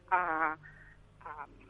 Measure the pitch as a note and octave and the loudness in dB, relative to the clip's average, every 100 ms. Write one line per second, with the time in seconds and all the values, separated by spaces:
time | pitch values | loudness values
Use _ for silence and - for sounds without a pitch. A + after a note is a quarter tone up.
0 | - F3+ F3 D#3+ D#3+ D#3 - - - - | 0 2 2 2 0 0 -10 -20 -20 -20
1 | - - - - - - | -20 -18 -14 -12 -14 -18